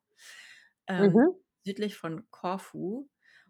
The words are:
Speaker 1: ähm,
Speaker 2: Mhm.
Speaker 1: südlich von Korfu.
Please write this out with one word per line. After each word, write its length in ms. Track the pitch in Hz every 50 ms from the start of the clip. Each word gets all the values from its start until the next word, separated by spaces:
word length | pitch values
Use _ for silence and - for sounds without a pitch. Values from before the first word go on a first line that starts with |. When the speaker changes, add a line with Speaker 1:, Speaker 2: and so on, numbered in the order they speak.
| _ _ _ _ - - - - - - - - _ _ _ _ _ -
Speaker 1:
ähm, 100 | 190 180
Speaker 2:
Mhm. 400 | 202 202 165 220 254 339 359 - _ _ _ _ -
Speaker 1:
südlich 300 | 185 196 208 208 208 196 -
von 320 | - 165 160 165 - _
Korfu. 800 | _ - - 180 185 190 - - - 156 156 180 214 254 285 277 _ _ _ _ _ _ _ _